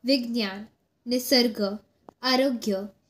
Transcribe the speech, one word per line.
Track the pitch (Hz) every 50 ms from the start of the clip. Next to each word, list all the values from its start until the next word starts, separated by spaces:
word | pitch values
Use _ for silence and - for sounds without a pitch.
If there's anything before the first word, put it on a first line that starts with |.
| -
विज्ञान, | 240 277 269 233 233 233 240 214 196 190 202 214 - _ _ _ _ _ _ _
निसर्ग, | 240 240 254 247 - 277 247 240 240 214 220 208 196 202 220 _ _ _ _ _ - _ _ -
आरोग्य | 254 254 254 262 285 254 226 - 220 196 190 202 202 - _ _